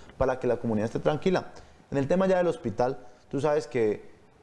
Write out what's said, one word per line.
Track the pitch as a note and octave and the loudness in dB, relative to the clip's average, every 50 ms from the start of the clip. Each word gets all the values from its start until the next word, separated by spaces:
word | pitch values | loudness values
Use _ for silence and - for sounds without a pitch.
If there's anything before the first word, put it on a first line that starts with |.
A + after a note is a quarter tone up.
| - - - | -20 -10 -4
para | - C3+ C3 B2+ B2+ | -2 0 0 0 0
que | - | 0
la | B2 A#2 A#2 | 0 0 0
comunidad | - A#2 A2 G#2+ G#2 | 0 -2 0 0 -2
esté | A2+ - - | -2 -2 -2
tranquila. | - D3+ D3+ C#3+ - F#3+ F#3 C#3 - - - - - - - - - - | 0 0 0 2 2 2 2 0 0 -4 -12 -20 -20 -20 -20 -20 -12 -6
En | C3 C#3 | -4 -2
el | C3+ | 0
tema | B2+ F3 F3+ F#3+ F#3+ | 2 2 2 4 4
ya | F#3+ F3+ | 4 4
del | F3+ | 2
hospital, | E3+ - - - A#2 G2+ - B2 B2+ - - - - - - - - | 2 0 -2 -4 -4 0 0 0 0 -2 -4 -10 -18 -20 -20 -12 -8
tú | - C#3 | -4 -2
sabes | C3+ D3+ D3 D#3 D3+ | 0 2 2 0 0
que | - - B2 A2+ G#2+ G2+ - - - - - - - - - | -2 0 2 2 2 0 -2 -6 -14 -20 -20 -20 -20 -20 -20